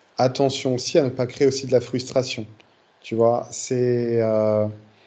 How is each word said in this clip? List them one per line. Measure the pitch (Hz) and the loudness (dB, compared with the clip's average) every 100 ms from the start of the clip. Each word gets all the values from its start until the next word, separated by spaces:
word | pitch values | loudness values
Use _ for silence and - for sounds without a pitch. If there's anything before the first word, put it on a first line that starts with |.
| _ - | _ -2
attention | 127 127 139 135 135 | -2 2 -2 0 -4
aussi | 127 - 180 | -4 0 2
à | |
ne | 131 | 2
pas | 127 123 | -2 -6
créer | - 139 | 2 2
aussi | 135 127 | 2 0
de | |
la | 123 | 0
frustration. | - 127 - 135 123 - 107 - - _ _ _ | 0 -8 -2 -2 -2 -8 -12 -16 -20 _ _ _
Tu | - | -8
vois, | 113 117 120 - | 2 2 2 -4
c'est, | - - 127 123 123 120 117 | -12 -4 0 2 0 0 2
euh, | 110 110 107 107 107 107 - _ | 2 2 2 2 0 -4 -18 _